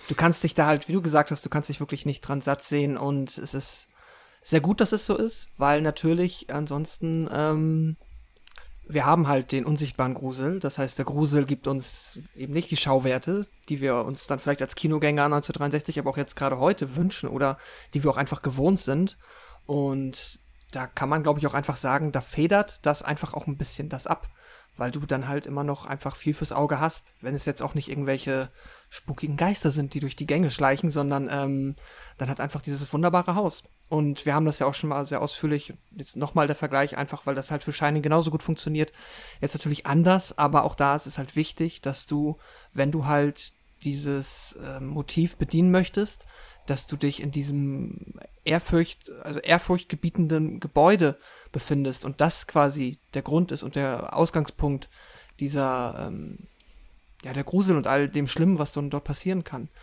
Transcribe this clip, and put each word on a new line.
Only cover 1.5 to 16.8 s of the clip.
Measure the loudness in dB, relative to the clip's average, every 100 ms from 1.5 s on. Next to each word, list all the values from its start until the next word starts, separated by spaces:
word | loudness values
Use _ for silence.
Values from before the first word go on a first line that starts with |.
| -4 -4
dich | -6
wirklich | -6 -4 -4
nicht | -6
dran | -4 -4
satt | -2 -2
sehen | 0 0 2 0
und | 0 -2 -2 -8
es | -8
ist | -8 -8 -12 -18 _ -20 -20 -20 _
sehr | 0 2
gut, | 4 2
dass | 2
es | 0 0
so | 0
ist, | 0 -4 -12 0
weil | 2 4
natürlich | 2 0 2 2 2 -2 -8
ansonsten, | -6 -4 -4 -6 -4 -2 0 0
ähm, | 0 2 2 2 2 0 -2 -10 -20 -20 _ -20 -20 -18 -18 -6
wir | 0
haben | 4 6 6
halt | 2 2
den | -2
unsichtbaren | 0 0 0 -2 -2
Grusel, | -2 -6 -2 -2 -2
das | -4 -2
heißt, | -4 -2
der | -2
Grusel | 0 2 4
gibt | 2 0 -2
uns | -4 -4 -12 -14 -16 -18 -12
eben | -4
nicht | -2 -2
die | 0
Schauwerte, | 4 4 4 0 0 -2 -4 _ -6
die | -2
wir | 0 0
uns | 0 -4 -4
dann | -4
vielleicht | 0 0
als | -2 -2
Kinogänger | 0 2 2 4 4
neunzehnhundertdreiundsechzig, | 2 0 -2 -2 -2 -4 -4
aber | -2
auch | -2
jetzt | -4 -2
gerade | -2 2
heute | 2 2